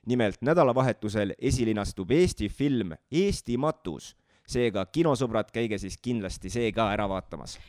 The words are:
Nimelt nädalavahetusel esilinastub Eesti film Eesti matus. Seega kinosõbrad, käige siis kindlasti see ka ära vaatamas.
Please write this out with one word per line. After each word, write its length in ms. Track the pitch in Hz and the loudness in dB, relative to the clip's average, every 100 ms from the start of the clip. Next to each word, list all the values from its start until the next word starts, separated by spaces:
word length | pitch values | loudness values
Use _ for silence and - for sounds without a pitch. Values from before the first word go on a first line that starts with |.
| 110 | -2
Nimelt 360 | 123 107 - | 2 2 0
nädalavahetusel 840 | 123 170 135 123 127 - 104 104 101 - | 2 4 6 4 2 0 -2 -2 -2 -2
esilinastub 760 | 131 127 113 107 98 - 92 | -2 0 0 0 -2 -4 0
Eesti 380 | 143 180 - 104 | 2 2 0 -6
film 380 | - 143 127 95 78 - | -2 0 0 -2 -8 -4
Eesti 480 | 151 202 160 - 120 | 0 0 0 -2 -2
matus. 540 | 151 - 90 69 - - _ _ - | 0 -2 -8 -10 -12 -20 _ _ -6
Seega 340 | 123 120 98 | 0 0 0
kinosõbrad, 640 | 95 156 165 127 127 110 104 | -2 2 2 2 2 0 -2
käige 300 | 117 117 101 | -2 -2 -2
siis 160 | 95 - | -6 -8
kindlasti 540 | 123 120 95 - 92 | -4 -4 -4 -8 -6
see 160 | 110 117 | -2 0
ka 180 | 104 107 | 0 0
ära 140 | 104 101 | 0 -2
vaatamas. 460 | 95 - 76 - - | -4 -6 -14 -14 -16